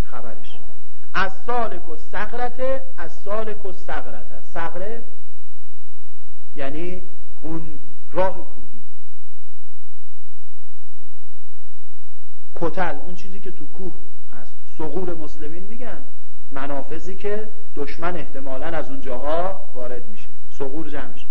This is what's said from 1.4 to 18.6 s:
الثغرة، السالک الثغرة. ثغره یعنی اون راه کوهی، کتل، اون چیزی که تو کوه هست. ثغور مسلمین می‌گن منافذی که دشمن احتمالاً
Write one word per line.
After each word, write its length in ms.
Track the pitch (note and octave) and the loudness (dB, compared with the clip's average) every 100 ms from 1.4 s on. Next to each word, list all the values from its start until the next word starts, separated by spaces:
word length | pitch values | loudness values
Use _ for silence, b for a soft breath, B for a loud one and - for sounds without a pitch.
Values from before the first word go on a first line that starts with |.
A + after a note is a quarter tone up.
| - B3 A3 F3+ - | 0 0 -2 0 0
الثغرة، 920 | - - F#3 G#3 A#3+ B3 B3+ C4 C4+ C4 - | 0 0 0 0 0 0 0 0 0 0 0
السالک 680 | E3+ - F#3+ G#3+ G#3+ G3+ - | 0 0 0 0 0 0 0
الثغرة. 760 | - - D#3 D3+ - - - | 0 0 0 0 0 -2 -2
ثغره 580 | - E3+ E3 F3 G3 A#3 - - - - - - - - - - - - G3+ - - C#3+ | -2 -2 0 0 0 0 0 0 0 0 0 0 0 0 0 0 0 0 0 0 0 0
یعنی 460 | C#3 D3+ F3 F3+ - - - - | 0 0 0 0 0 0 0 0
اون 360 | D3+ E3 D#3+ - - - - | 0 0 0 0 0 0 0
راه 220 | D#3 F#3+ | 0 0
کوهی، 460 | F3+ - - - - - - - - - - - - - - - - - - - - - - - - - - - - - - - - - - - - - - - - - | 0 0 0 0 0 0 0 0 0 0 0 0 0 0 0 0 0 0 0 0 0 0 0 0 2 2 2 2 2 0 0 0 2 2 2 2 2 2 2 2 0 2
کتل، 420 | - E3+ F3+ F3 - | 2 2 2 0 0
اون 100 | F3+ | 0
چیزی 260 | F3+ - - | 0 0 0
که 100 | F#3 | 0
تو 160 | - D3+ | 0 0
کوه 260 | - F#3 - - - - | 0 0 0 0 0 0
هست. 220 | - - - - - | 0 0 0 0 0
ثغور 360 | D#3 D#3+ F3+ | 0 0 0
مسلمین 480 | E3+ D3+ - D3+ E3+ | 0 0 0 0 0
می‌گن 360 | - A#3 A#2 - - - - - - | 0 0 0 0 0 0 0 0 0
منافذی 640 | C3+ C#3 C#3 C3+ D#3 F3 G3 | 0 0 0 0 0 0 0
که 320 | G3+ G#3 A3 - - - | 0 0 0 0 0 0
دشمن 400 | C#3 - E3+ E3+ | 0 0 0 0
احتمالاً 500 | - C3+ C3+ C3 | 0 0 0 0